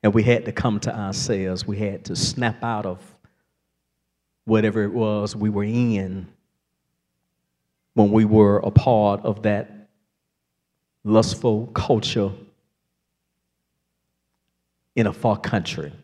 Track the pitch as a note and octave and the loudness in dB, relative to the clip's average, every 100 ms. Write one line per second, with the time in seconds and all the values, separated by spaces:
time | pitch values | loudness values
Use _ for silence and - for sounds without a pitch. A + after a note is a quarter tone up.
0 | G#2+ G#2+ G#2+ A#2+ - - - G#2 B2 A2+ | 2 2 4 2 0 -4 -2 -2 -4 -6
1 | G2 F#2+ - G2+ F#2 F#2 - G2+ G#2 G2 | -8 -6 -4 -2 -2 -6 -6 -4 -6 -6
2 | - - - - A#2+ G#2+ A#2 G#2+ G2+ F2+ | -10 -6 -4 -2 -4 -4 -6 -6 -6 -10
3 | - _ _ _ _ _ _ _ _ _ | -14 _ _ _ _ _ _ _ _ _
4 | _ _ _ _ - A2 G#2+ G#2+ G2+ A#2 | _ _ _ _ 0 2 2 0 -2 -2
5 | A2 G#2+ G#2 G#2+ G#2+ G#2 G#2 A#2 A#2+ G#2 | -2 -2 -4 -4 -2 -2 -2 0 0 0
6 | F#2+ F#2+ F2 _ _ _ _ _ _ _ | -4 -8 -12 _ _ _ _ _ _ _
7 | _ _ _ _ _ _ _ _ _ - | _ _ _ _ _ _ _ _ _ 2
8 | G#2 G#2+ G#2+ G#2+ G#2 G2+ G2 - - A2+ | 4 4 6 6 6 4 4 4 4 2
9 | G#2 G2+ - G#2 G#2+ G#2 - G#2 - _ | 2 0 -4 -4 -2 -2 -6 -16 -20 _
10 | _ _ _ _ _ _ _ _ _ _ | _ _ _ _ _ _ _ _ _ _
11 | G#2+ G#2+ A2+ - B2 G#2+ A#2 - - A#2+ | 2 4 4 0 0 0 -2 -6 0 0
12 | - A#2 G2 F#2+ - _ _ _ _ _ | 0 -2 -2 -4 -18 _ _ _ _ _
13 | _ _ _ _ _ _ _ _ _ _ | _ _ _ _ _ _ _ _ _ _
14 | _ _ _ _ _ _ _ _ _ - | _ _ _ _ _ _ _ _ _ -2
15 | G#2+ - A#2+ G#2 - G#2+ E2+ - D2 - | -2 0 -2 -2 -2 -6 -6 -10 -12 -16